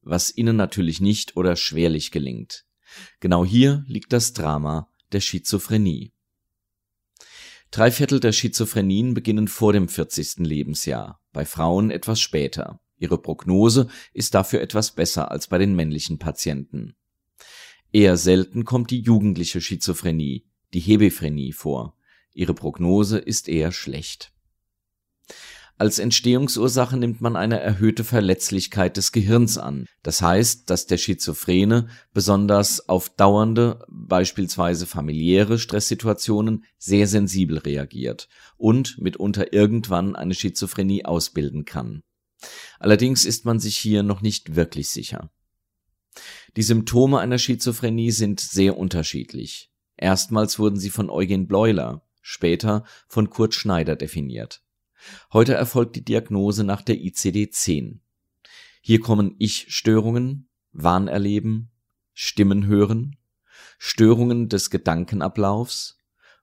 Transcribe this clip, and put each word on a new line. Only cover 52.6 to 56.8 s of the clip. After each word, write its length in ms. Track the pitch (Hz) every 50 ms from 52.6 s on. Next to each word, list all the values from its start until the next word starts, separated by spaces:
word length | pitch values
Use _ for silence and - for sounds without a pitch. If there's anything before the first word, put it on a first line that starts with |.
| - 110 104 104 110 - - - _
von 220 | - - 117 107 104
Kurt 240 | - - 113 107
Schneider 440 | - - - 107 92 85 80 80 76
definiert. 640 | - 76 78 - 80 71 67 60 55 53 - - - _ _ _ _ _ _ _ _ - - - - - _
Heute 220 | - 107 120 131
erfolgt 440 | 127 - 127 120 - 127 117 117 -
die 80 | - -
Diagnose 600 | - 110 110 110 - 104 98 98 104 101 104 107
nach 160 | 98 101 101